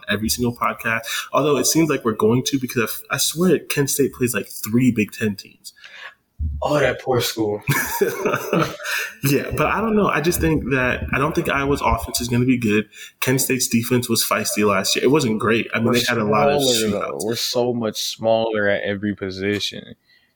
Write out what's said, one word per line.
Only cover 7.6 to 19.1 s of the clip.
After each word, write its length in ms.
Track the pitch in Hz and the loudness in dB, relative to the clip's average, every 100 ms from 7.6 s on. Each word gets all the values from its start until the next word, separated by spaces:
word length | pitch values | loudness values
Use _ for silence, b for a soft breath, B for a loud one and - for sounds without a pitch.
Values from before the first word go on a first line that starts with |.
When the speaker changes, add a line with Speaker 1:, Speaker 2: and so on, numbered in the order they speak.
| - 139 - - | -2 -2 -2 -2
Speaker 1:
<laughs> 720 | 190 - - - - 165 151 - B B B B | -2 -2 -4 -4 -2 0 0 -4 B B B B
Yeah, 260 | 139 135 - 123 | 0 0 0 0
but 80 | 151 | 0
I 140 | 160 | 0
don't 140 | 226 214 | 2 2
know. 120 | 190 | 2
I 140 | 151 | 2
just 180 | 156 170 | 0 2
think 260 | 160 156 113 | 2 0 0
that, 320 | 135 123 117 - | 0 0 -2 -2
I 60 | 127 | 0
don't 160 | 147 | 0
think 160 | 160 156 | 0 0
Iowa's 320 | 139 139 143 | 0 0 0
offense 400 | - 113 - - | 0 0 -2 -4
is 60 | 120 | 0
gonna 180 | 120 127 | 2 2
be 120 | 123 | 2
good. 300 | 113 104 104 B B - | 2 2 0 B B -6
Kent 220 | - 131 | 0 0
State's 260 | - 131 - | 0 0 0
defense 400 | 117 117 123 120 | 0 2 0 2
was 160 | 110 | 0
feisty 400 | - 104 107 - | 0 -2 -2 0
last 320 | 104 95 98 - | 2 2 2 2
year. 80 | |
It 40 | 127 | 4
wasn't 320 | 151 131 107 | 4 2 0
great. 280 | 107 113 104 | 2 2 0
I 60 | 113 | 0
mean, 80 | 113 | 2
Speaker 2:
We're 60 | 120 | 2
Speaker 1:
they 80 | - | 2
had 120 | 117 | 0
a 40 | |
lot 260 | 104 107 143 | 2 4 4
of 120 | 143 | 4
Speaker 2:
smaller, 280 | 131 117 107 | 2 2 2
though. 260 | 101 85 71 | 0 -4 -4
Speaker 1:
shootouts. 80 | 104 | -4
Speaker 2:
We're 100 | 117 | -4
so 380 | - 127 120 | -2 0 0
much 260 | 120 110 - | 0 -2 -4
smaller 640 | - - 110 113 113 107 101 | -6 -4 0 2 2 0 0
at 140 | 101 | 0
every 320 | 98 101 104 | -2 -2 -4